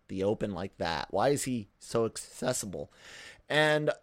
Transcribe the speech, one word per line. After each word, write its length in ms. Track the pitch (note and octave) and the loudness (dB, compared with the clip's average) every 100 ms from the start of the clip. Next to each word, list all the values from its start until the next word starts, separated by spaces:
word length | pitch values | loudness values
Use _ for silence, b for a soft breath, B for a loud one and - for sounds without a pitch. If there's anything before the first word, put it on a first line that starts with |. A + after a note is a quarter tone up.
| - | -8
the 160 | F#2+ | 0
open 280 | G2 A2 A2 | 0 2 -2
like 240 | F2 G2 - | -4 -6 -4
that? 280 | E2+ D#2+ - | -2 -2 -2
Why 180 | F#2+ B2+ | 2 2
is 140 | C#3+ | 2
he 240 | C3+ B2 G2+ _ | 0 -4 -6 _
so 260 | - A#2 A2+ | -2 0 0
accessible?" 840 | - - - B2 B2 G#2 E2 D2 B B B B B - | -2 -12 -4 -2 -2 -4 -8 -10 B B B B B 0
And, 420 | D3 D3+ D3+ D3+ - | 4 4 4 2 0